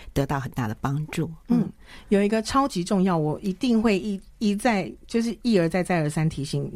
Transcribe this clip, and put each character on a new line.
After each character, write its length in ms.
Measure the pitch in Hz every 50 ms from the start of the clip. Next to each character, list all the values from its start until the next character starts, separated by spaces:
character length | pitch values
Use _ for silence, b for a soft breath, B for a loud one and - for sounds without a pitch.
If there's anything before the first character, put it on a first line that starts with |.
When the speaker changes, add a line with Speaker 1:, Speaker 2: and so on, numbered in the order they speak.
| B B -
Speaker 1:
得 120 | - 139
到 140 | - 151 139
很 100 | 127 131 -
大 160 | - 123 107
的 80 | 107 -
帮 240 | - 135 139 151 156 -
助。 200 | - - 156 170 160 - - -
Speaker 2:
嗯， 140 | 240 240 190
Speaker 1:
嗯。 100 | - - B B B B B B -
Speaker 2:
有 140 | 214 196 202
一 60 | 208
个 120 | 220 220
超 280 | 220 - - 269 277 277
级 160 | - 185 170
重 180 | - 214 190 180
要， 160 | 196 180 165
我 180 | 151 151 151 -
一 120 | - 196 185
定 300 | - - 254 233 220 214
会 160 | 240 202 180
一-， 220 | - 214 196 185 - - - -
一 160 | 233 202 202
再， 380 | 202 - 254 220 196 170 - - - - -
就 120 | - 233
是 160 | 226 233 202 - -
一 160 | 240 220 185
而 100 | 165 165
再、 140 | 160 185 175
再 200 | - 185 170 151
而 60 | 147
三 200 | 147 165 156 160
提 160 | - - 139
醒 280 | 151 - 143 139 135 -